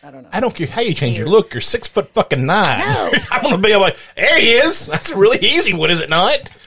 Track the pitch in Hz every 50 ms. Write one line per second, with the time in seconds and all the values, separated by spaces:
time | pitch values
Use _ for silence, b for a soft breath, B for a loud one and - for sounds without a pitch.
0 | - 147 135 135 127 - - 185 - - - - 165 - - 226 247 233 165 -
1 | 151 123 120 104 110 151 190 220 - - - 120 - - - 233 - - - 214
2 | 196 - _ 226 196 - - 131 127 135 175 214 196 151 127 - - 415 - -
3 | - - - - - - - - - 285 240 175 190 214 214 202 190 175 - B
4 | B B B - - 262 330 311 - 226 233 240 285 330 - - - - 151 -
5 | - - 320 202 196 220 254 - 190 220 285 339 - 214 180 160 156 156 175 165
6 | 156 147 156 165 185 220 508 539 - - b b b